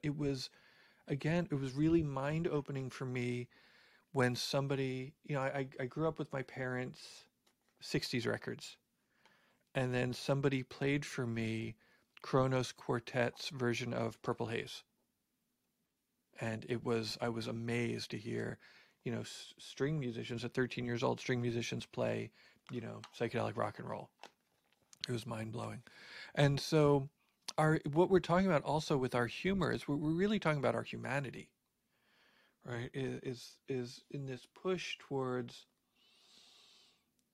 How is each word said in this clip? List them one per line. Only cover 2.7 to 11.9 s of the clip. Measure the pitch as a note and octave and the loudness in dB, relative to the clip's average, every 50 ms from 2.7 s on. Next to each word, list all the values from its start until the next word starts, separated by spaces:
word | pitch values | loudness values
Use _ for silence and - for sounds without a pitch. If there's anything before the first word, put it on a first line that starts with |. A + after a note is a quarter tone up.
| C#3 C3+ C3 B2+ | -2 -2 -2 -4
for | - - C#3 | -4 -4 -4
me | B2+ B2+ B2+ A#2+ B2 B2 B2 B2 - _ - - - - - - - _ _ _ _ - | -2 0 0 0 0 0 -2 -4 -8 _ -20 -20 -20 -20 -20 -20 -20 _ _ _ _ 2
when | C3+ B2 B2 A#2+ | 4 4 4 4
somebody, | A#2 - - - C#3 C#3 C#3 C#3 C3+ C#3 C3 B2+ C3 B2+ C#3 - _ _ | 2 -2 0 2 2 2 2 2 0 0 0 -2 -4 -6 -8 -12 _ _
you | - D3 | -2 0
know, | C#3 | 0
I, | C3 | 0
I, | C3+ C3+ C#3 C3+ C3+ - - | 0 0 -2 -4 -4 -4 -6
I | C3+ | -6
grew | B2 - D3+ D#3 | -4 -2 0 0
up | D#3+ D#3 - | 0 0 -2
with | D3+ - - | -6 -4 -4
my | C3+ C3 | -6 -6
parents' | - - C3+ C3 B2+ B2+ B2 B2+ C3 D3 - - - - - - _ _ _ _ _ _ _ _ _ _ _ | -6 -6 -4 -4 -2 -2 -2 -4 -4 -8 -12 -16 -18 -18 -20 -20 _ _ _ _ _ _ _ _ _ _ _
sixties | - - - D3 - - - B2 A2+ | -8 -2 -2 -2 -2 0 -2 -2 -2
records, | A#2+ A2+ - - - - - - - - - _ _ _ _ _ _ _ _ _ - _ _ _ _ _ _ _ _ _ | -2 -4 -4 -4 -8 -8 -8 -10 -16 -16 -18 _ _ _ _ _ _ _ _ _ -20 _ _ _ _ _ _ _ _ _
and | C#3 B2+ B2+ B2 | 0 0 2 2
then | B2 B2 B2 B2 | 2 2 0 -2
somebody | - - - C#3 C#3 C#3 C#3+ C3+ C3 B2+ | -2 0 2 2 4 4 2 2 2 -2
played | - - - C#3 C#3 C#3+ D3 C#3+ | -4 -4 -2 2 2 2 2 0
for | - - - B2 | -2 -4 -2 -2
me | A#2 A2+ A2+ A2+ A2 A2+ A2 A2+ A2+ A2 - _ _ | 0 0 0 0 0 -2 -2 -4 -6 -8 -12 _ _